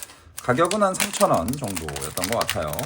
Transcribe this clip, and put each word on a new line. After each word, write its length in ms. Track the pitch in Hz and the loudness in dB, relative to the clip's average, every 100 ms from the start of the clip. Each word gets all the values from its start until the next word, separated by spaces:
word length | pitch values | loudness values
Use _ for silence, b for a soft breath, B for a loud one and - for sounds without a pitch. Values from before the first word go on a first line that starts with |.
| B B B - | B B B -6
가격은 360 | - 127 175 214 | 0 4 4 4
한 140 | 190 | 2
삼천 360 | 185 202 - 190 | 2 -2 2 4
원 180 | 107 80 | 4 0
정도였던 800 | - 110 90 92 - - - 87 | -4 -4 -6 -6 -6 -6 -4 0
것 100 | 113 | 0
같아요. 320 | - 95 76 76 | 0 -2 -4 -4